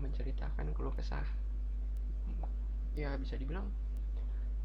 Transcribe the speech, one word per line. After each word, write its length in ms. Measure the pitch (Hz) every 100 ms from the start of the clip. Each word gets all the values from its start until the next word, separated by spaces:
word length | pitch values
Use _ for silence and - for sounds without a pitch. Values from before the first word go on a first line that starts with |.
menceritakan 720 | 139 - 131 131 - - 147
keluh 200 | - 135
kesah. 320 | - - 69 - - - - - - - - - - - - - - - - - 147
Ya, 160 | 147
bisa 240 | 139 131 120
dibilang 320 | 135 180 202 - - - - - - - - -